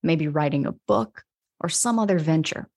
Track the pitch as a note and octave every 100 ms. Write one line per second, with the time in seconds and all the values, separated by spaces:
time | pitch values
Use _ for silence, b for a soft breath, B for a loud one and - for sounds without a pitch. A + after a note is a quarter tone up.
0 | E3 E3 D3+ D3+ D3 C#3+ - - - G3+
1 | G#3+ - _ _ _ _ F3 - A#3+ A3+
2 | G#3 F3+ D#3 D#3+ D3+ - -